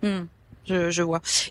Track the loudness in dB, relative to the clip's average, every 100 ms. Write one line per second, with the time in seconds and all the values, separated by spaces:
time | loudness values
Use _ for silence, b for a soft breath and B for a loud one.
0 | -2 -2 -4 -14 -20 -16 -2 0 2 2
1 | 0 0 B B B